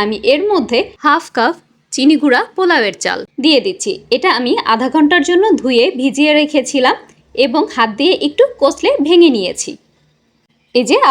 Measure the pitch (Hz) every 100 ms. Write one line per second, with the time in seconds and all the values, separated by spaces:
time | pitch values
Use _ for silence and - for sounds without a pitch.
0 | 202 214 214 294 415 381 226 233 403 -
1 | 302 311 - - 233 339 _ _ - -
2 | 269 302 294 247 466 - 370 311 214 -
3 | - 92 - - 277 285 190 - 208 -
4 | - - 370 247 247 440 - 226 254 311
5 | 294 349 294 349 427 311 262 240 254 240
6 | 262 254 302 302 302 302 247 277 254 -
7 | - _ _ - 269 240 427 - 226 208
8 | 320 370 294 294 523 - 277 277 - 571
9 | 294 349 339 233 180 - - - _ _
10 | _ _ _ _ _ _ _ 240 226 427
11 | 523